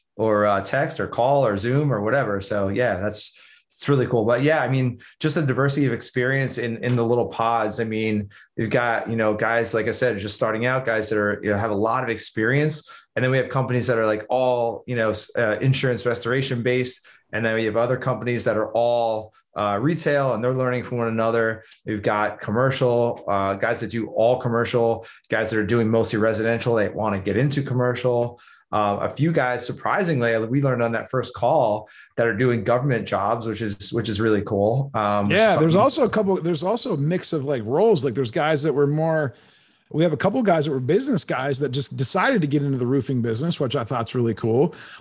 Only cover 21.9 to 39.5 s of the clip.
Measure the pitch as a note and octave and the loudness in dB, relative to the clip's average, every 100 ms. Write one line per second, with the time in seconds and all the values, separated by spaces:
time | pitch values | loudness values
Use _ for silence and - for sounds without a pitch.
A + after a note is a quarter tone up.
21.9 | G#2+ G#2+ G#2 G#2 - - A2 C3+ C3+ B2+ | -4 0 0 0 -2 -4 0 2 2 2
22.9 | A#2+ A#2+ A#2+ - G2 G2 G2 A2 A#2 G#2+ | 2 2 -2 -2 0 0 0 -2 -2 -4
23.9 | A#2 G#2 - A2+ B2 B2 A#2 A2+ B2 A2+ | -6 -4 2 2 2 0 0 0 2 2
24.9 | A2+ - - - A2+ G#2 A2 G2+ A#2+ A2 | 0 -6 -16 -4 -2 0 0 2 2 4
25.9 | A2+ G#2+ A2 A2 A2+ A2 A#2 B2 A2+ G2 | 2 2 2 2 2 0 0 0 0 0
26.9 | - G#2+ G2 F#2+ G2+ C#3+ C#3 C#3 B2 B2 | -2 -2 -2 0 0 0 0 -2 0 0
27.9 | A#2+ B2+ A#2+ A#2+ - - - - G#2+ G#2 | 0 0 0 -2 -6 -20 -20 -4 -2 0
28.9 | G2+ - - D#3 D#3+ B2+ B2 - - A2 | 0 -4 0 0 2 0 -2 -6 -6 -2
29.9 | D#3 F3+ C#3 A#2 A2+ A2+ C#3 C#3 A#2+ A#2 | -2 0 0 0 0 0 0 0 0 0
30.9 | A2+ - C3 A#2 - A#2+ D#3 A#2 G#2+ - | -2 -4 -4 -4 -2 0 2 2 0 -6
31.9 | - - - A#2 G#2 B2+ A#2 A#2+ A#2+ C#3 | -20 -10 -2 0 2 2 2 0 0 2
32.9 | A#2 G2 F#2+ G2+ A#2 A2+ G2+ A2 G2 - | -2 -2 -2 0 -2 -4 -6 -6 -4 -4
33.9 | A#2 A2 G2+ A2 G#2 - G2+ G#2 B2+ C#3 | -2 -2 0 2 2 0 0 2 0 -2
34.9 | A2+ G#2 G#2 G2+ F#3 A3 D#3+ D#3+ F3 B3+ | 0 0 2 2 4 4 4 4 4 4
35.9 | D#4+ A#3+ G#3+ G3 F3+ E3 D#3+ F3+ A#3 C4 | 2 0 2 0 0 0 -2 -2 -2 -2
36.9 | D#3 D3 F3+ - D#3+ C3+ C3+ G#2+ C#3+ A3+ | -2 0 -2 -2 -4 -2 -4 0 2 4
37.9 | F3+ C3 A2+ B2 F3 D3+ D#3 D3+ C3+ C#3+ | 4 2 -2 -2 0 0 2 0 2 2
38.9 | D3 D#3+ D#3+ C#3+ - - | 2 0 0 -2 -6 -20